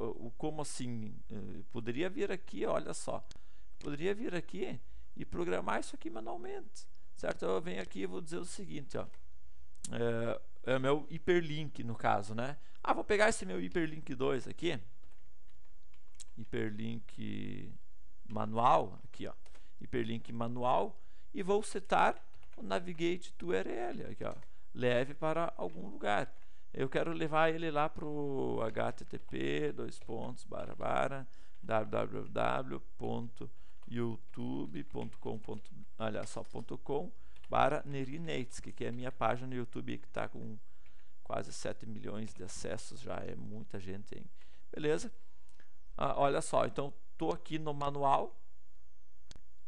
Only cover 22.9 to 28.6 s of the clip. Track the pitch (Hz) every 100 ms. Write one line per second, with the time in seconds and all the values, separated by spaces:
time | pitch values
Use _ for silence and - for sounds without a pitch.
22.9 | 160 170 185 - - 170 185 196 - 359
23.9 | - - 104 113 - - - - - 123
24.9 | 120 135 143 156 160 170 - 180 165 196
25.9 | - 202 202 - - - - - 135 135
26.9 | 156 160 165 160 156 160 160 165 147 156
27.9 | - 151 147 143 135 127 117